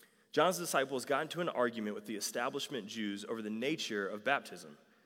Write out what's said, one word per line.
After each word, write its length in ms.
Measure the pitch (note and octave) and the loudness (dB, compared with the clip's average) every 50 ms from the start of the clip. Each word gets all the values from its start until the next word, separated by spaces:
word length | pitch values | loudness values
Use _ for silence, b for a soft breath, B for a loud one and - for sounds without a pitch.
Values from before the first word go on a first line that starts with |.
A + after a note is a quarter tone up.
| B B B B B B | B B B B B B
John's 280 | - D3 D3+ F3+ F#3 E3+ | 4 6 6 6 4 2
disciples 460 | F3 D#3+ - D3+ C3+ C3+ C#3 B2+ B2 | 0 0 2 2 2 2 0 -2 0
got 180 | - C#3 C3+ D#3+ | 2 2 2 2
into 180 | D3+ - E3 | 0 -2 -2
an 80 | F3 - | -2 0
argument 460 | - A#2 B2 A#2+ A2+ A2+ G#2 G#2 G2+ | 2 4 4 4 2 0 -2 -2 -2
with 100 | G#2+ G#2 | -4 -4
the 100 | A#2+ A2 | -6 -4
establishment 720 | G2 - - - B2+ A#2+ C3+ C3+ C#3+ - - D3 B2 F#2+ G#2+ | -4 -4 -2 -2 0 0 0 0 -2 -4 -4 -4 -6 -6 -6
Jews 380 | G#2+ A2+ G#2+ G2+ G2+ G2+ G#2 - | -4 -4 -2 -2 -2 -4 -4 -4
over 140 | A#2 A2+ | -4 -4
the 80 | G#2+ G#2+ | -2 -4
nature 580 | A2 A2+ B2 C#3+ D#3+ D3 - - A2+ G#2 G2+ F#2 | -2 -2 0 0 0 -2 -2 -2 -2 -2 -2 -2
of 160 | G#2 G#2 G#2+ | -4 -2 2
baptism. 540 | B2+ C#3 C3+ - - G2 F2 E2+ D2+ D2 - - b b b b | 2 2 2 0 -4 -12 -14 -14 -16 -18 -20 -20 b b b b